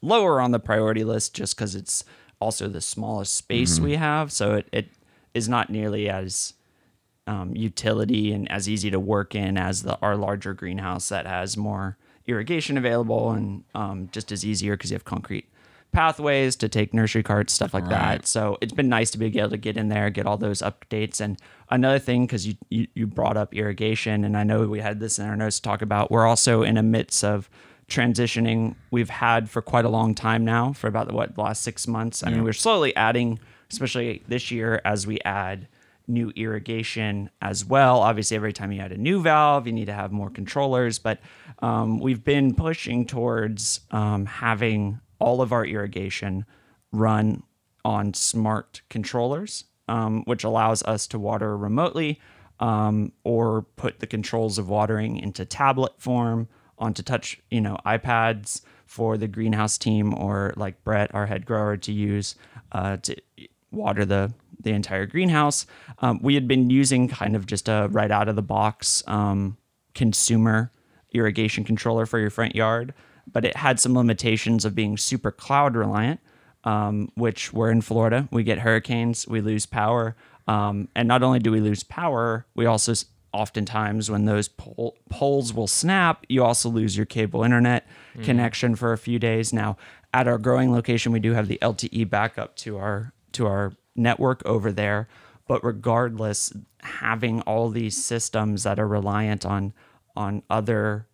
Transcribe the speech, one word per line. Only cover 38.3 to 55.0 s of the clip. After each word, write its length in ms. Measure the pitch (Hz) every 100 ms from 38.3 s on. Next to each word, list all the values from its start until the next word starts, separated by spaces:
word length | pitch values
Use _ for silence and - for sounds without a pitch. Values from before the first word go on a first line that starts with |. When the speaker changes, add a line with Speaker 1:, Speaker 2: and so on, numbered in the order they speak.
| 110
Speaker 1:
every 160 | 107
time 200 | 101 101
you 80 | 98
add 120 | 95
a 40 | 92
new 240 | 123 190
valve, 460 | 165 156 151 143 120
you 60 |
need 120 | 113 104
to 60 |
have 180 | 104 98
more 180 | 104 101
controllers. 680 | 82 98 - 139 127 123 113
But, 200 | 113 107 - - - -
um, 380 | 117 113 113 110
we've 260 | 131 120
been 300 | 113 143 135
pushing 520 | 117 160 165 - 120 120
towards, 720 | 127 120 113 110 104 110 - _
um, 360 | 110 107 104 101
having 760 | - 117 110 117 107 101 107 _ _
all 240 | 117 127
of 100 | 127
our 120 | 120 104
irrigation 800 | 104 101 95 95 - 101 95 104 _ _ _ _
run 500 | 107 110 107 107 - - _ _ _
on 300 | 113 107 104
smart 640 | 95 - 117 107 107 - - _
controllers, 760 | - 104 127 120 147 208 - - _ -
um, 360 | 113 110 110
which 180 | - 120
allows 380 | 110 113 110 110
us 220 | - 110 -
to 100 | 110
water 380 | 104 107 107 104
remotely, 600 | 101 113 170 - 156 147 - - - _
um, 540 | 117 110 107 107 104 -
or 380 | - 117 113 110 107 -
put 240 | 127 -
the 60 | 110
controls 520 | 110 104 117 113 101
of 100 | 92
watering 480 | 104 107 110